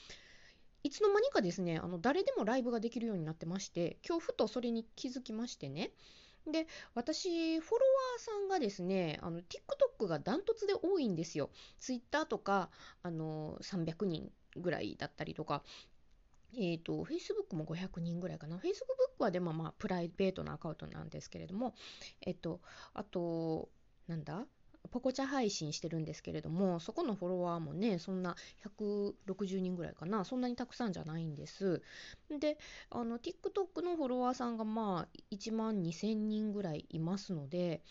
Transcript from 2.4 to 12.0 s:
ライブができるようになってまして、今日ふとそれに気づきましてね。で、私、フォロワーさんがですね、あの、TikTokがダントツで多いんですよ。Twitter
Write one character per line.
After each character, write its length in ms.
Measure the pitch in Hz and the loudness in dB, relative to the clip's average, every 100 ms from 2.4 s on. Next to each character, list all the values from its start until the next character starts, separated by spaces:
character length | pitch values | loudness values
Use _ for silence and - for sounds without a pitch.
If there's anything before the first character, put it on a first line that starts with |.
ラ 140 | 214 262 | 4 4
イ 40 | |
ブ 80 | 247 | 4
が 100 | 233 | 2
で 100 | 226 | 0
き 100 | 233 | 0
る 60 | 226 | 0
よ 80 | |
う 20 | 190 | 0
に 80 | |
な 80 | 156 | -2
っ 20 | |
て 120 | 160 165 | -2 -2
ま 120 | 190 | -2
し 100 | - | -2
て、 260 | 170 170 - - | 0 0 0 -2
今 140 | 339 | 0
日 60 | - | 0
ふ 80 | |
と 120 | - 220 | 2 2
そ 140 | 247 | 2
れ 120 | 240 | 0
に 120 | 226 226 | 0 -2
気 140 | - 262 | -8 -6
づ 140 | 254 | -6
き 100 | 247 | -6
ま 160 | 220 240 | -4 -4
し 80 | - | -6
て 140 | 139 | -6
ね。 200 | 143 247 - - - - - 320 | -4 -4 -6 -20 -20 -20 -12 -2
で、 160 | 320 320 - - | 0 0 -8 -6
私、 680 | 240 240 320 359 330 330 320 | -4 -2 -2 0 2 2 2
フ 80 | - | 2
ォ 20 | |
ロ 40 | 466 | 6
ワ 420 | 523 539 523 480 | 8 6 4 -2
ー 40 | |
さ 80 | - | -4
ん 160 | 415 392 | -2 2
が 100 | 381 | 2
で 120 | 214 | 2
す 120 | 202 | 0
ね、 360 | 180 190 165 - | 0 2 2 -2
あ 100 | 175 | -4
の、 100 | 170 | -6
TikTok 680 | 175 - - 554 508 - 415 | -8 -12 -8 4 4 4 0
が 120 | 151 | 0
ダ 200 | 165 285 | 2 0
ン 40 | |
ト 120 | 427 | 0
ツ 120 | 453 403 | 0 2
で 60 | |
多 260 | 392 339 392 | 2 2 2
い 80 | 240 | 2
ん 80 | |
で 80 | 165 | 2
す 140 | 160 151 | 0 -2
よ。 140 | - - - - | -2 -6 -20 -12
Twitter 440 | - 247 | -4 -4